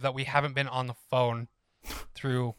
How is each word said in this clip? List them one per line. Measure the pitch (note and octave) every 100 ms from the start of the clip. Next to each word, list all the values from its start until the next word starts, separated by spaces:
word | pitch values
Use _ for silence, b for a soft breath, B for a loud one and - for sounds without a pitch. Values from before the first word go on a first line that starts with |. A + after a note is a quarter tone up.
that | C3+
we | C3
haven't | C3 C#3+ D3
been | C3+ C3
on | B2+ B2+
the | - -
phone | B2+ A#2+ A#2 A#2+ _ _ _
<laughs> | - - -
through | - C#3 B2+ B2